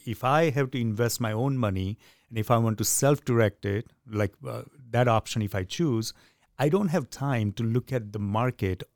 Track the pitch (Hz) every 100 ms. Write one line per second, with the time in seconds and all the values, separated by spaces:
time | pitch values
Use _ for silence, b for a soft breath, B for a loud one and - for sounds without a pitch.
0 | - 107 127 147 165 131 131 131 117 107
1 | 117 - 117 107 135 135 107 95 95 104
2 | b b b 113 107 120 113 104 110 -
3 | 139 143 - 117 110 - 104 101 - _
4 | - 107 104 - 139 58 120 - 123 117
5 | 123 110 - 120 104 98 92 - 165 113
6 | 110 - b b b - 143 190 202 165
7 | 123 - 139 123 107 98 113 117 - 131
8 | 107 104 101 104 127 - 98 90 -